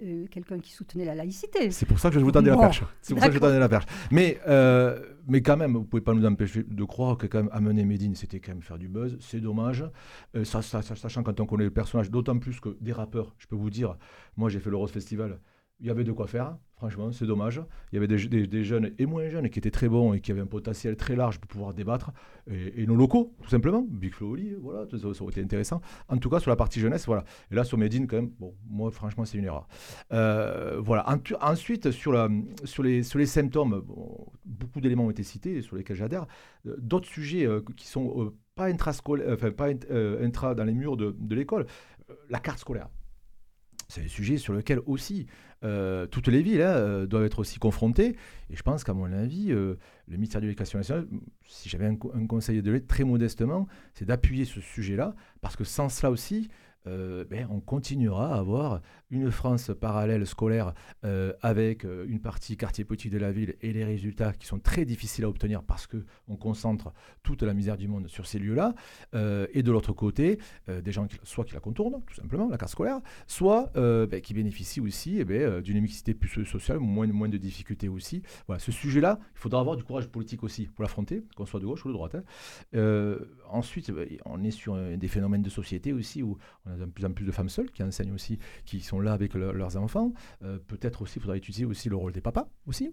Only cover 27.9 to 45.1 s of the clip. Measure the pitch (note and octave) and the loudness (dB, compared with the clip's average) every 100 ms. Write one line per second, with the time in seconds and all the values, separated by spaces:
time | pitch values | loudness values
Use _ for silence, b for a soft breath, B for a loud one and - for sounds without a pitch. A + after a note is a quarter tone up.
27.9 | A#2+ B2+ A2 A#2+ - F#2 F#2+ G#2+ G#2 A2 | 2 0 0 -2 -6 -12 -14 -8 -4 -4
28.9 | A2 G#2+ G#2+ A2 G#2 F#2+ D2 - B B | -4 -6 -4 -4 -2 -2 -4 -8 B B
29.9 | B - A2+ A2 G#2+ G#2+ F2 D#2+ D2+ G#2+ | B -2 2 4 4 0 -2 -4 -2 2
30.9 | A2 - C#3+ - G#3 C#3+ E3 - A#3 D3 | 2 2 0 0 0 2 2 0 0 0
31.9 | B2 D3+ A#2+ A2 G#2 G2 - C3+ - C3 | 0 2 4 4 2 -2 -8 -8 0 2
32.9 | B2 A#2+ C#3+ C#3+ D#3 C#3+ D3+ C3+ G2 F2+ | 2 2 2 2 4 2 2 2 0 -4
33.9 | F#2 F2 - - - - G2+ B2 C#3+ C3 | -12 -12 -14 -16 -18 -14 -10 -8 0 2
34.9 | B2 A#2 G#2+ G2 G2+ F3+ E3 - F#2 F#2+ | 4 2 0 -6 -8 -6 -4 -6 -8 -6
35.9 | F#2+ A2 F3+ D#3 B B B G#2+ - A#2 | -4 -4 -4 -6 B B B -12 -8 -2
36.9 | F3+ F3+ - D3 F3 B2+ G#2+ G#2+ - - | -2 -2 -8 -4 0 2 2 -2 -12 -8
37.9 | C3 B2+ B2+ G#2+ - _ - F#3 F3 D#3+ | -4 -2 -2 -4 -6 _ -4 -2 0 0
38.9 | C3 C#3 C#3+ B2+ A#2 A2+ G2+ C#3+ C3+ - | -2 -2 -2 0 0 0 0 -2 -2 -2
39.9 | A#2+ G#2+ G#2+ A#2+ A#2+ C3 A#2+ A2 A#2 D3 | 0 0 0 -2 0 -2 0 0 0 0
40.9 | B2 G#2 G2+ G#2+ A2 C#3+ G#3+ B2 B B | -2 -2 -4 -2 -2 0 -2 -2 B B
41.9 | B - - - A#2+ D3+ C#3 - A#2+ - | B -20 -20 -8 -6 -6 -8 -6 -8 -8
42.9 | - - - - - - _ _ - - | -14 -14 -18 -20 -20 -20 _ _ -20 -14
43.9 | - D#2+ - G2+ D3 - G2+ A2 C3 - | -10 -8 -4 -2 -2 0 -2 0 0 0
44.9 | C3+ - | -4 -4